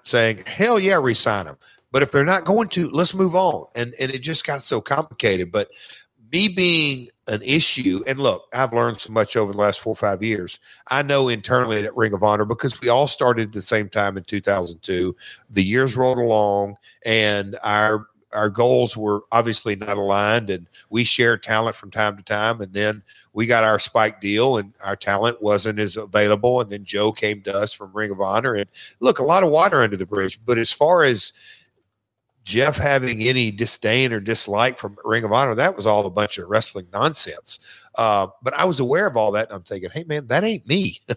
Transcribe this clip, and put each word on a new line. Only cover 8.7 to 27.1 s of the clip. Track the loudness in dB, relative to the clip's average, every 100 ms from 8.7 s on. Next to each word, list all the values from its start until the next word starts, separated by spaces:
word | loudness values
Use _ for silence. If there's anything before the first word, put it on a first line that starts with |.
learned | 2 0 -2
so | -4
much | 0 0 0
over | -2
the | 2
last | 0 0
four | -4
or | -2
five | -2 0
years. | -2 -2 -6 -12 -20 -16 -4
I | -2
know | 2 2 2
internally | -2 0 0 2 -2 -2
at | 0
Ring | 0
of | 2
Honor, | 2 2 0
because | -2 -4 -2
we | 2
all | 4 2
started | 2 2 2 -2
at |
the | -6
same | -2 -2 -2
time | -2 -2 -4
in |
two | -6 -4
thousand | 0 -2 -2 -8
two, | -4 -2 -2 -6 -14 -20 _
the | 0
years | 2 2 0 2
rolled | 0 2
along, | 2 2 2 0 -2 -8 _ _ 0
and | 2 2 0 -4 -6
our, | -2 2 2 0 -4 _ _
our | -2 -2
goals | 2 4 4 2 -2
were | -2 -2 0
obviously | 0 2 -2 -2 -4
not | -4 -2
aligned, | 0 2 2 0 -2
and | -8 -10 -20 -6
we | -2
shared | 0 2 2 2
talent | 0 0 0 -4
from | -8
time | -2 -2 -2
to |
time. | -4 -2 -2 -2
And | -6
then | -2 -2 -2 -10 -20 _
we | -4 2
got | 4
our | 4 2
Spike | 0 2 0 -2
deal, | -2 0 2 0
and | -4 -10
our | -8 -6
talent | -2 0 0 0
wasn't | 0 0 0 -4
as | -4 -6
available. | -6 0 2 2 2 0
And | -2
then | -8 -6
Joe | -2 -2